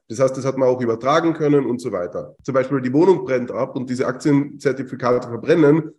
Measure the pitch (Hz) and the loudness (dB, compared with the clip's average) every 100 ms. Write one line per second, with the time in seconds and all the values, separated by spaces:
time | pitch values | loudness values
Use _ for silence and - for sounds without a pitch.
0 | - 113 131 131 131 127 127 123 117 113 | -12 0 0 0 -4 0 0 2 -2 -2
1 | 127 160 165 156 147 143 120 120 123 95 | 0 2 2 0 2 2 2 -4 -4 -6
2 | 87 90 - - - 131 127 139 127 135 | -6 -8 -12 -14 -4 -2 0 -2 0 2
3 | 190 175 131 127 123 107 - 143 123 123 | 4 4 2 -4 -2 -4 -4 -6 -6 -4
4 | 127 123 156 139 143 - 139 131 127 123 | -4 -2 2 2 0 -2 -4 -2 -6 -4
5 | 123 123 120 113 120 170 147 160 156 | 0 0 -2 -8 0 4 6 4 0